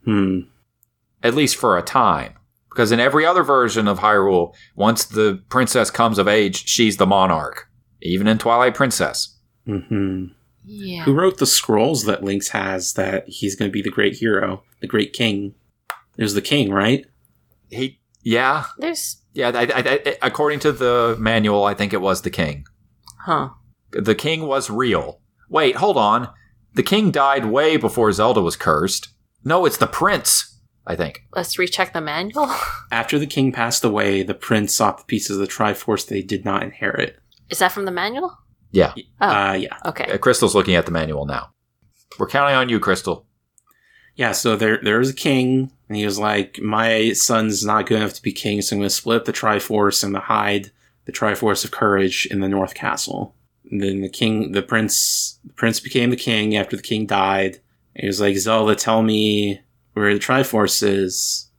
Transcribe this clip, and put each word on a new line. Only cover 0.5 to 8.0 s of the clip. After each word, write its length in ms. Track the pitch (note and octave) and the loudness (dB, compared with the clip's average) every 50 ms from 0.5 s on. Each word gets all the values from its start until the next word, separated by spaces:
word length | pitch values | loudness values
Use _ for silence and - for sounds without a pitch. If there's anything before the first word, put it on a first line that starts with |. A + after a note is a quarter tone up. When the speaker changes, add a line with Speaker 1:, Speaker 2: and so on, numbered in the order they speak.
| _ _ _ _ _ _ _ _ _ _ _ _ _ _ - | _ _ _ _ _ _ _ _ _ _ _ _ _ _ -2
Speaker 2:
At 100 | A#2+ A#2+ | 0 2
least 220 | D3 D3 C3 - | 2 2 2 0
for 200 | - - A#2 G2 F2 | 0 2 2 2 2
a 40 | |
time. 540 | E2+ - - C3 A#2+ G2+ E2+ D2 C2 - - - _ _ _ _ _ _ | 0 0 0 2 4 4 2 0 -2 -10 -14 -20 _ _ _ _ _ _
Because 220 | - - A#2+ G#2+ | 0 0 2 2
in 80 | A#2 A#2 | 4 4
every 260 | A#2+ C#3 - D3+ D#3 | 4 4 4 4 2
other 180 | E3 F3+ F#3 D#3+ | 4 2 2 2
version 440 | C3+ C#3+ C3 B2 A2+ G2 A2+ G#2+ G2+ | 4 4 4 4 2 2 0 2 2
of 120 | G2+ F#2+ | 0 2
Hyrule, 540 | G#2 G#2+ G#2+ G2+ F#2+ G2+ F#2+ F2+ E2+ E2+ - - - _ _ | 2 4 4 4 4 4 4 2 2 0 -6 -20 -20 _ _
once 300 | - G2 G#2+ A#2 A2+ - | 0 2 2 2 2 -2
the 360 | - - G#2+ A2 G#2 G2 F#2+ - _ | -4 0 2 2 2 2 0 -8 _
princess 400 | - B2+ B2+ A#2 - B2+ A2 - | 0 0 0 2 2 0 0 0
comes 280 | - - A#2 A#2 A2 G2+ | 2 0 2 2 2 2
of 80 | G2 G2+ | 2 4
age, 400 | G#2 A2 G#2 G2 F#2+ - - - | 4 4 2 2 -2 -6 -4 -2
she's 300 | - - A#2 A2 G2 - | 2 2 2 2 4 2
the 100 | G2+ F#2+ | 2 4
monarch. 600 | G2 G2 F#2+ F#2 E2+ D#2 D2+ B1 - - - _ _ _ _ _ _ _ | 4 4 4 4 2 0 -2 -6 -10 -14 -20 _ _ _ _ _ _ _